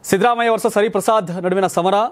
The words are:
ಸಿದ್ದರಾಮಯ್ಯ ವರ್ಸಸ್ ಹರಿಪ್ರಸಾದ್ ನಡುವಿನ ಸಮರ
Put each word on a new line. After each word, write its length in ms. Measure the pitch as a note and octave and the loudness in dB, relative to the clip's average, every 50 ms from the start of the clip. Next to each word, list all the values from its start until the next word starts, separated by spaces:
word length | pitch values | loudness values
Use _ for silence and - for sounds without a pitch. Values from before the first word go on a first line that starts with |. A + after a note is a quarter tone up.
| - | 0
ಸಿದ್ದರಾಮಯ್ಯ 460 | - - F#3+ G#3+ A#3+ A#3+ A#3 A#3 A#3 | 0 0 2 2 2 2 2 2 0
ವರ್ಸಸ್ 280 | A3+ G#3 - A3+ - | 0 0 -2 -2 0
ಹರಿಪ್ರಸಾದ್ 640 | G#3 G3+ A3 A3 G3 F#3 - A3 A3 F#3 E3 E3+ F#3 F3 | 0 0 0 -2 -2 0 2 0 0 0 -2 -8 -4 -4
ನಡುವಿನ 240 | F#3 F#3 G3 F#3+ | -2 0 0 0
ಸಮರ 260 | E3+ - F3+ E3+ F#3+ G3 G3+ A3+ B3+ | 0 0 0 0 2 2 0 0 -2